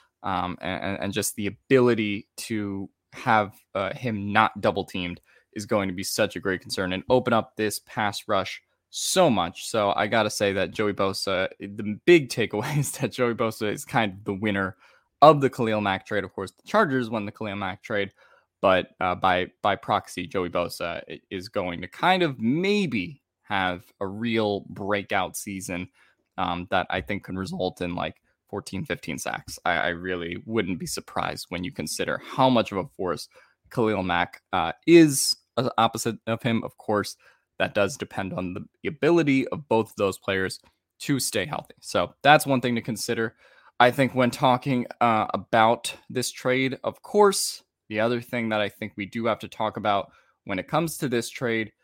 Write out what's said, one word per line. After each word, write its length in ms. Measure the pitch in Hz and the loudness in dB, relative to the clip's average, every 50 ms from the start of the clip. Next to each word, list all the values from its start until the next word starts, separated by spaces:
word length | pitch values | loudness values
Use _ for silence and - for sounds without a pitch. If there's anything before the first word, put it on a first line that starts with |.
| _ _ _ _ - | _ _ _ _ -6
um, 340 | 98 92 90 90 90 - - | -4 -2 -2 -2 -4 -6 -6
and, 220 | - 90 92 - | -6 -6 -6 -4
and, 160 | - 95 98 - 85 | -6 -6 -6 -6 -6
and 80 | 101 | -4
just 240 | - 107 98 - - | -4 -4 -4 -4 -6
the 100 | 113 101 | -6 -6
ability 800 | 98 107 - _ - 135 127 120 120 117 107 107 104 101 107 - _ _ - | -6 -8 -10 _ 4 4 6 6 4 4 2 0 -2 -4 -4 -8 _ _ -14
to 520 | - - 113 107 104 101 98 98 95 - _ _ _ _ | -8 -6 -6 -6 -4 -6 -6 -8 -10 -12 _ _ _ _
have, 420 | - - - 127 110 107 104 98 - _ _ _ - | -20 -6 0 2 2 2 2 0 -6 _ _ _ -6
uh, 180 | 98 95 98 - | -4 -4 -4 -6
him 380 | - 123 120 110 101 101 101 | -6 -6 -6 -6 -4 -4 2
not 280 | 101 110 107 - - 104 | 4 4 4 4 2 0
double 220 | 104 107 87 98 | 0 2 2 2
teamed 380 | 92 - - 92 87 87 87 - _ _ _ _ _ _ | -4 -4 -6 -6 -4 -6 -6 -10 _ _ _ _ _ _
is 140 | _ 107 104 | _ -12 -4
going 220 | - 117 104 98 92 | 0 0 0 0 0
to 60 | 90 | -4
be 80 | 95 | -6
such 320 | 92 - - - 107 98 - | -6 -4 0 0 0 0 0
a 60 | 90 | -4
great 200 | 80 98 92 90 | -2 -2 -2 -2
concern 320 | - 110 - 101 92 92 | -4 -6 -4 -4 -2 -2
and 120 | 92 95 - - | -4 -4 0 2
open 240 | 127 127 123 123 | 2 2 4 2
up 220 | 120 110 - - _ | 2 2 0 -2 _
this 240 | - 107 104 - - | -2 -2 -2 -2 -6
pass 480 | - - - 120 107 101 - - - | -10 -8 -4 -2 -2 -2 -2 -4 -4
rush 340 | 104 104 95 92 - - - - _ _ _ _ _ | 0 0 0 0 -2 -8 -12 -16 _ _ _ _ _
so 400 | - - - - - 190 180 147 | -10 -6 -4 0 4 4 4 6
much. 380 | 110 92 85 87 - - - - | 4 2 0 -2 -4 -10 -8 -4
So 240 | - 110 104 101 - | 0 0 2 2 2
I 140 | - 107 101 | 0 0 2
gotta 220 | 120 113 104 104 | 2 2 2 0
say 220 | - - 104 98 95 | 0 0 0 0 2
that 180 | 98 90 85 | 0 -2 -2
Joey 220 | - - 107 104 92 | -2 -2 -2 -2 0
Bosa, 540 | - 98 95 95 - - 98 95 92 95 - - - | 0 0 -2 -2 -4 -4 -2 -2 -2 -2 -4 -6 -10
the 360 | - 101 101 110 104 104 104 87 - | -14 -12 -10 -8 -6 -6 -8 0 6
big 220 | 175 175 165 131 117 | 6 6 6 6 2
takeaway 480 | - 123 110 98 - 107 123 147 143 | -2 -4 -2 -2 -2 -4 -4 -2 -2
<laughs> 20 | 147 | -2
is 120 | 139 - - - | -2 -2 -4 -4
that 140 | 135 110 | -6 -4
Joey 220 | - - 123 117 113 | -2 0 0 0 0
Bosa 380 | 107 113 110 - - 110 104 | 0 -2 -2 -2 -2 -4 -4
is 120 | 101 - - | -4 -6 -8
kind 300 | - - 123 110 98 95 | -2 0 0 0 0 -4
of 100 | 101 107 | -6 -6
the 100 | 104 98 | -6 -4
winner 420 | 95 110 107 98 98 95 95 - _ _ _ _ _ _ _ _ _ | -2 0 0 0 0 -2 -2 -6 _ _ _ _ _ _ _ _ _
of 180 | 147 156 151 143 | 8 8 8 8
the 80 | 135 123 | 4 0
Khalil 320 | - - 117 110 107 107 | 0 0 0 0 0 0
Mack 260 | 104 98 95 98 - | 0 0 -2 -2 -4
trade. 180 | - 107 101 95 | -4 -4 -4 -4
Of 80 | 92 | -4
course, 180 | - 101 95 - | -8 -10 -10 -10
the 160 | - _ _ | -12 _ _
Chargers 420 | - - 214 208 147 131 131 120 110 | 0 2 2 4 4 2 0 0 -2
won 160 | 117 110 101 | -4 -4 -4
the 60 | 104 | -6
Khalil 240 | - - 110 104 98 | -8 -8 -8 -6 -6
Mack 300 | 101 101 92 95 - - | -6 -6 -6 -8 -10 -8
trade, 260 | - 110 101 98 98 - _ _ _ _ _ _ _ _ _ | -4 -2 -2 -2 -2 -6 _ _ _ _ _ _ _ _ _
but, 280 | - 95 92 90 87 - _ - | 4 4 4 4 2 -2 _ -4
uh, 160 | 92 90 90 | -2 -2 0
by, 320 | 95 95 92 90 90 90 - - _ | 2 2 2 4 2 0 -4 -6 _
by 140 | - 104 98 | 0 0 0
proxy, 500 | - - - 107 92 - - - 92 90 | 0 -2 -2 -2 -2 -2 -4 -10 -10 -10
Joey 240 | 82 - 95 90 85 | -6 -4 -4 -4 -2
Bosa 500 | - 87 85 85 - - 85 85 82 - - - | -2 -2 -2 -2 -4 -8 -8 -6 -6 -8 -10 -12
i-, 120 | - - _ _ | -16 -16 _ _
is 180 | 101 92 92 110 | -12 -12 -12 -6
going 340 | - 104 90 87 85 82 | -6 -4 -4 -4 -6 -8
to 40 | 90 | -10
kind 380 | - - - 156 175 190 185 175 | -14 -8 -2 0 0 2 2 2
of 160 | 151 131 113 | 0 0 -2
maybe 800 | 110 117 143 170 190 196 208 208 190 135 117 101 87 82 - - _ _ _ _ | 0 0 0 2 0 2 2 2 0 0 -2 -2 -4 -4 -10 -16 _ _ _ _
have 420 | _ - 104 95 92 92 90 90 - _ _ _ | _ -4 -2 0 0 0 -2 -4 -10 _ _ _
a 60 | 101 95 | -8 -8
real 560 | 98 107 117 117 113 113 107 104 101 95 - - | -6 -6 -4 0 0 2 2 2 0 -2 -6 -10
breakout 640 | - - 98 101 104 101 92 - 104 95 90 80 - | -12 -8 -2 -2 -2 -2 -2 -2 -2 -2 -2 -2 -6
season, 520 | - - 107 98 95 95 101 - 87 95 - _ _ _ _ _ _ _ _ _ | -10 -10 -8 -10 -8 -8 -8 -8 -8 -8 -10 _ _ _ _ _ _ _ _ _
um, 300 | 92 90 87 87 90 87 - | -4 -4 -4 -4 -4 -4 -2
that 180 | 98 90 - - | -2 -2 0 -2
I 100 | 90 92 | -4 -6
think 220 | 85 - 101 92 | -4 -6 -8 -8
can 160 | - - 92 92 | -8 -8 -8 -8
result 420 | 92 117 190 180 92 92 - - | -8 -8 -6 -4 -4 -4 -4 -6
in, 140 | 90 87 87 | -6 -6 -4
like, 220 | - - 82 - _ _ _ _ _ _ _ | -6 -6 -8 -8 _ _ _ _ _ _ _
fourteen, 360 | 101 101 - - 98 92 78 | -12 -10 -10 -8 -8 -8 -6
fifteen 340 | - 87 - - 82 73 - | -6 -8 -8 -8 -10 -10 -8
sacks. 400 | - - - - - - - - - | -8 -8 -8 -8 -10 -14 -16 -6 -4
I, 80 | 90 | -2
I 160 | 85 - - 90 | -2 0 -2 -2
really 520 | 87 85 90 92 90 85 85 85 92 98 - | -4 -6 -6 -6 -6 -6 -6 -8 -8 -10 -8
wouldn't 320 | 110 113 113 90 92 90 85 | -4 -2 -2 -2 -2 -4 -6
be 80 | 90 | -6
surprised 600 | - - - - - - - - - 76 - - - | -8 -10 -10 -12 -8 -6 -4 -4 -4 -4 -8 -10 -10
when 160 | 87 87 90 | -8 -8 -8
you 80 | - | -8
consider 500 | - - 78 - - - 87 82 64 - - | -8 -8 -8 -6 -6 -6 -4 -4 -4 -6 -8
how 240 | - - - 131 131 | -6 2 4 4 6
much 220 | 123 113 107 - | 6 4 2 0
of 80 | 101 95 | -2 -4
a 80 | 80 | -6
force 420 | - - - 95 87 78 - - - _ - _ _ _ _ _ _ | -6 -8 -6 -4 -4 -4 -4 -8 -14 _ -20 _ _ _ _ _ _
Khalil 320 | - 131 110 110 104 95 92 | -2 0 0 0 0 0 0
Mack, 360 | 90 87 87 87 - - - _ _ | 0 0 0 0 -2 -4 -12 _ _
uh, 200 | 98 90 82 82 - - _ | -2 -2 -2 -2 -4 -2 _
is, 500 | 160 170 170 160 151 135 - - - - - _ _ _ | 8 10 10 10 8 6 2 0 -2 -2 -4 _ _ _
uh, 140 | 117 131 - - | -4 -4 -2 2
opposite 400 | 107 113 113 - - - 120 107 - _ | 2 2 2 0 -2 -4 -4 -6 -4 _
of 140 | 113 113 - | -4 -4 -2
him. 200 | - 123 113 110 | -2 -2 -2 -2
Of 140 | - - - - | -2 -6 -12 -10
course, 380 | - - 104 101 98 - - - _ - _ _ _ _ _ - | -4 0 0 0 0 -2 -8 -14 _ -20 _ _ _ _ _ -4
that 160 | 95 92 - | -4 0 2
does 220 | 104 101 98 139 | 2 0 0 0
depend 360 | - 101 - - - 98 92 | -6 -10 -8 -8 -8 -6 -6
on 220 | 90 90 92 87 92 | -6 -6 -6 -6 -8
the 340 | 98 - - _ _ - 95 | -10 -12 -14 _ _ -8 -8
ability 600 | 156 - 139 160 170 170 156 143 135 135 - - | -4 0 2 4 4 4 4 4 4 2 2 0
of 200 | 190 165 - - | -4 -8 -2 2
both 220 | 110 113 104 - | 2 2 2 0
of 60 | - | -2
those 220 | - 104 95 92 - | -2 0 0 -2 -4
players 420 | - 101 98 95 95 90 - - _ _ _ _ _ _ _ _ | -4 -2 0 0 0 -2 -4 -10 _ _ _ _ _ _ _ _
to 180 | - - 139 127 | -4 -2 -2 -2
stay 280 | - - - 107 - | -2 -2 -2 -2 -2
healthy. 280 | 147 - - - - - _ | -2 -6 -8 -10 -12 -18 _
So 340 | - - - 92 87 - - _ | -10 -2 -2 -2 -2 -2 -4 _
that's 240 | - 143 151 151 - | 6 6 6 6 6
one 140 | 139 135 123 | 2 0 0
thing 160 | 131 123 120 | 2 0 -2
to 40 | 113 | -2
consider. 540 | - - 107 98 - - 117 117 113 110 - _ _ _ _ _ _ - _ - | -4 -6 -6 -6 -4 -4 -2 -2 -2 -4 -6 _ _ _ _ _ _ -8 _ 6
I 100 | 120 123 | 6 6
think 240 | - 143 131 120 131 | 6 4 2 2 2
when 160 | 127 123 120 | 2 2 2
talking, 560 | 123 - 147 127 123 123 - 143 127 123 - - - - | 2 2 2 2 2 2 0 -2 -2 -2 -2 -6 -2 2
uh, 260 | 120 117 110 107 98 - - | 2 4 4 2 2 0 -4
about 580 | 98 - - 120 113 110 113 120 - - - - - _ - | -6 -2 2 4 6 6 6 4 2 -2 -10 -12 -12 _ -6
this 220 | 117 127 120 - | -6 -4 -4 -4
trade, 480 | - - - 127 127 131 131 131 120 - - | -8 -4 -2 0 2 2 0 -2 -2 -4 -6
of 180 | 107 - - | -8 -8 -8
course, 640 | - - - 208 208 196 190 - - - - - - _ _ _ _ - | -10 0 4 6 6 6 4 2 -2 -4 -6 -10 -16 _ _ _ _ -4
the 120 | 107 107 | 0 0
other 200 | 110 120 123 117 | 2 2 0 -2
thing 300 | 117 - 123 120 113 110 | -4 -6 -4 -4 -2 0
that 100 | 110 104 | 0 0
I 80 | 104 98 | 0 -2
think 240 | - - 113 98 - | -4 -8 -10 -10 -8
we 100 | 104 101 | -8 -8
do 200 | - - 117 113 | -6 -6 -2 0
have 140 | 113 104 - | 0 0 -2
to 80 | - - | -4 -10
talk 280 | - - 110 107 - | -6 -4 -4 -4 -4
about 360 | 113 101 107 101 98 - - _ _ _ _ _ _ _ | -2 0 2 2 2 0 -4 _ _ _ _ _ _ _
when 140 | - 98 92 | -6 -4 -4
it 80 | - - | -4 -2
comes 280 | 156 156 170 156 - - | -2 -2 -2 -2 -4 -6
to 100 | 156 123 | -4 -2
this 200 | 120 117 113 - | -2 -2 -2 -4
trade 440 | - - 135 117 113 113 107 107 - _ | -8 -6 -4 -2 -2 -2 -4 -6 -10 _